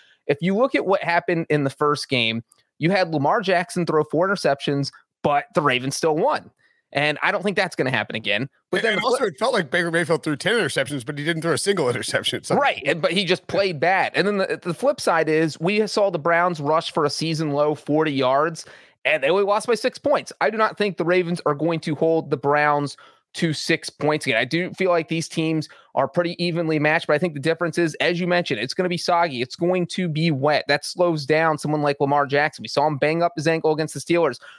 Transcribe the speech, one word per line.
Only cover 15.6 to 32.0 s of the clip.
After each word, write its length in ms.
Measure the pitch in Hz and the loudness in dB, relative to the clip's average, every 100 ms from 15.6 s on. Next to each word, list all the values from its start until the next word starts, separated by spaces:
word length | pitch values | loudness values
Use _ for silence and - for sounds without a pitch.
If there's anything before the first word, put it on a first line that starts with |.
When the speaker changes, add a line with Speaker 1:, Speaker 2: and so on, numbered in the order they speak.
Speaker 1:
we 260 | 165 208 214 | 0 0 0
saw 220 | 220 202 | 2 0
the 100 | 170 | 0
Browns 400 | 156 170 180 160 | 2 2 2 0
rush 320 | 143 160 - | 0 0 0
for 140 | 175 147 | 0 0
a 40 | |
season 420 | - 160 156 156 | 0 -4 -2 -2
low 240 | 143 151 151 | 0 0 0
forty 360 | - 151 156 | -2 0 0
yards, 540 | 135 127 139 160 160 - - - _ 131 | 0 2 2 0 -4 -16 -20 -20 _ -2
and 180 | 151 | 0
they 60 | 135 | 2
only 140 | 190 | 2
lost 240 | 202 208 226 | 2 0 0
by 80 | 220 | -2
six 220 | 254 - | -2 -2
points. 360 | 285 240 - - | 0 0 -2 -2
I 80 | 196 | -2
do 80 | 220 | 0
not 200 | 220 - | -2 0
think 200 | 208 170 | -4 -2
the 80 | 165 | 2
Ravens 340 | 185 170 175 - | 2 2 -2 -2
are 100 | 143 | -2
going 240 | 165 165 | -2 -2
to 140 | 165 143 | -4 0
hold 340 | 160 165 147 | 2 2 0
the 60 | 143 | -2
Browns 600 | 143 147 147 147 143 - - _ _ - | 2 4 4 2 -2 -8 -20 _ _ -4
to 180 | 165 | -2
six 360 | 143 - 165 - | -2 -2 -2 -4
points 360 | - 147 151 - | -4 -2 0 0
again. 120 | 113 | 0
I 60 | |
do 300 | 123 165 180 | 0 -2 -4
feel 160 | - 190 | -2 0
like 180 | 175 160 | 0 0
these 220 | 165 - | -4 -4
teams 400 | - 160 160 - - _ - | -4 -2 -2 -4 -14 _ -2
are 140 | 135 | 0
pretty 260 | - 170 170 | 0 -2 -2
evenly 340 | 175 170 160 156 | -2 -2 0 0
matched, 300 | 151 160 - | 2 0 0
but 60 | |
I 40 | 151 | 0
think 160 | 180 | 0
the 60 | 147 | -2
difference 380 | 151 160 170 170 | -2 -2 -2 0
is, 180 | 170 - | -2 0
as 180 | 151 175 | -2 0
you 80 | 175 | 0
mentioned, 320 | 180 175 113 | 0 0 -4
it's 140 | 131 | -4
gonna 160 | - 185 | -2 -2
be 80 | 175 | -2
soggy. 440 | - 175 170 127 | 0 2 2 -2
It's 140 | 123 - | -6 -2
going 300 | 170 185 170 | -2 0 -2
to 220 | - 180 | -4 -4
be 200 | 151 170 | 0 0
wet. 340 | 135 143 143 - | 2 2 2 2
That 160 | 147 | -2
slows 420 | - - 175 156 139 | -2 0 2 2 0
down 320 | 151 160 151 | 2 2 0
someone 240 | 147 151 | -2 0
like 200 | 147 147 | 0 0